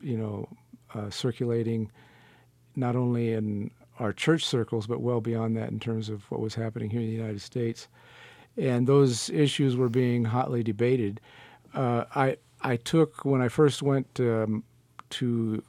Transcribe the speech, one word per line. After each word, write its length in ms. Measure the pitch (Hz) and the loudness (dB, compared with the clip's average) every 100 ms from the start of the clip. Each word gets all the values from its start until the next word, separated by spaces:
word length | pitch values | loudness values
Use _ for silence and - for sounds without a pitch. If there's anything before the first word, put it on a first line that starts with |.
you 160 | 147 113 | -6 -4
know, 300 | 107 101 - - _ - - | -4 -6 -10 -14 _ -20 -14
uh, 160 | 113 104 | -10 -8
circulating 800 | - 131 - 120 117 117 113 107 - - - - - _ _ _ - | -4 -4 -2 -2 0 0 -2 -4 -8 -20 -20 -20 -20 _ _ _ -4
not 200 | 123 123 | 0 0
only 380 | 123 120 117 | 0 0 0
in 380 | 113 107 104 - - - - | 0 -2 -4 -6 -12 -18 -4
our 140 | 110 | -4
church 320 | - - 165 - | 0 2 2 2
circles, 400 | 127 110 113 107 | -2 0 -4 -4
but 160 | 120 | -2
well 180 | 120 123 | 0 0
beyond 360 | 113 113 113 113 | 0 -2 0 -2
that 120 | 110 | -4
in 80 | 110 | -6
terms 280 | 113 113 107 | -4 -4 -4
of 220 | 107 - | -8 -8
what 100 | - | -6
was 140 | 110 117 | -4 -4
happening 340 | 113 117 107 | -4 -4 -4
here 120 | 117 | -2
in 60 | 113 | -2
the 40 | |
United 280 | 113 110 101 | -4 -6 -8
States. 460 | - 127 117 113 - - - - - - - - | -8 -4 -4 -4 -14 -20 -20 -20 -20 -20 -12 -2
And 280 | 139 123 127 | 0 2 6
those 440 | 143 135 117 - | 6 6 4 -2
issues 440 | 160 143 - 139 123 | 2 2 4 2 2
were 140 | 127 | 2
being 360 | 123 123 120 113 | 2 2 2 2
hotly 360 | 123 139 123 | 0 0 0
debated. 580 | 113 107 120 131 104 104 - - - - - | -2 0 2 2 0 -4 -14 -20 -20 -20 -10
Uh, 320 | 143 127 120 - 143 | -2 0 0 0 0
I, 220 | 135 - _ - | 0 0 _ -6
I 140 | 127 120 | -2 -2
took, 480 | - 165 151 - 139 | 2 2 2 0 0
when 160 | 135 | 2
I 60 | 123 | 2
first 340 | - 147 - | 4 4 4
went, 380 | 139 139 127 - | 0 0 -2 -2
um, 440 | 123 113 110 110 - _ _ - - | 0 2 0 -2 -6 _ _ -20 -12
to 540 | - 127 117 113 110 | -4 -2 0 -2 -4